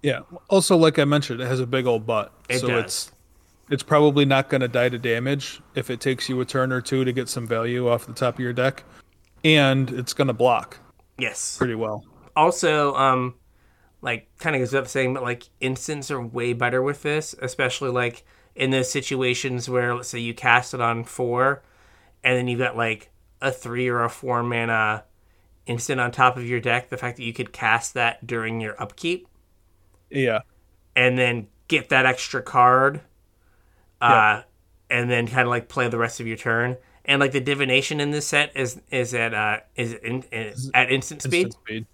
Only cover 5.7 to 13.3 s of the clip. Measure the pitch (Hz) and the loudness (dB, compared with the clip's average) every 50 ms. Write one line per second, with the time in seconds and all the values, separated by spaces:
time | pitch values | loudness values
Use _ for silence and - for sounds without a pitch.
5.7 | _ 131 123 - 123 117 - 139 131 120 - - 131 127 127 - - 135 127 131 | _ -6 -6 -4 -8 -4 -2 -2 -2 -2 -2 -4 -2 -2 -2 -2 0 0 0 0
6.7 | 131 127 120 - 135 131 131 127 123 127 120 117 - 127 117 110 117 113 113 120 | 0 -4 -2 -2 0 0 2 2 0 -2 -4 -4 -6 -8 -4 -2 -2 -2 0 -2
7.7 | 123 123 123 120 120 113 - - 117 - 131 123 120 - 127 123 120 123 123 135 | -2 0 2 2 2 0 -2 -8 -6 -2 -2 -2 -2 -2 -4 -4 -2 0 0 0
8.7 | 135 - - - - - - _ _ _ _ _ _ - - 156 156 151 143 135 | 0 -4 -16 -20 -20 -20 -20 _ _ _ _ _ _ 0 4 6 6 6 6 4
9.7 | 135 135 131 123 127 120 123 - - - 117 127 120 117 123 127 120 110 - - | 4 2 0 -2 -4 -8 -6 -8 -2 -2 0 0 2 2 4 4 4 2 -2 -6
10.7 | - - - - _ _ _ _ _ - 123 113 - - - - - - - 123 | -18 -20 -20 -20 _ _ _ _ _ -8 -6 -6 -6 -6 -8 -8 -4 -2 -2 -2
11.7 | 113 110 113 107 107 107 - - _ - - - _ 156 156 175 170 - - 165 | -2 -4 -4 -4 -6 -8 -12 -18 _ -20 -20 -4 _ 2 4 4 2 2 0 2
12.7 | 151 151 147 143 139 131 135 135 131 127 123 127 | 2 2 2 0 2 2 2 4 4 2 0 -4